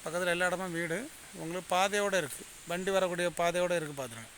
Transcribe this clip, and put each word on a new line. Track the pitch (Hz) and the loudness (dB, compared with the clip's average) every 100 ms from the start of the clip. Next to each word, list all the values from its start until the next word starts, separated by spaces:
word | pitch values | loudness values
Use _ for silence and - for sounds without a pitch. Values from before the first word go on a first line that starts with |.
பக்கத்துல | 165 170 180 | -2 0 0
எல்லா | 175 180 | 2 2
இடமும் | 180 185 165 | 2 -2 -2
வீடு. | 170 175 294 - - 185 | -2 -2 -4 -12 -16 -8
உங்களுக்கு | 160 175 175 180 | -6 -6 2 4
பாதையோட | 196 208 202 190 | 4 4 2 2
இருக்கு. | 143 - - - - | 0 -8 -14 -16 -6
வண்டி | 175 185 190 | -2 2 4
வரக்கூடிய | 185 175 175 160 | 4 2 0 2
பாதையோட | 170 175 180 175 | 2 4 2 2
இருக்கு | 156 139 | -2 -6
பார்த்துருங்க. | 127 113 113 | -8 -10 -14